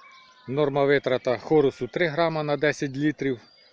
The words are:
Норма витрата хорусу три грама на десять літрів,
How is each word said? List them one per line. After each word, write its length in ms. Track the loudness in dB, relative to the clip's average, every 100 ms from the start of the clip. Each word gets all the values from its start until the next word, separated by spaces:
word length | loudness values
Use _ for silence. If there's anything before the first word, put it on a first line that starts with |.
| -20 -20 -20 _ -6
Норма 360 | -2 0 2
витрата 540 | 4 2 2 0 0 -4
хорусу 500 | 2 4 4 0 -6
три 180 | -4 -2
грама 360 | 0 -2 -2
на 140 | -2 0
десять 400 | 0 -2 -6 -2
літрів, 440 | -2 -2 -4 -4 -8 _ _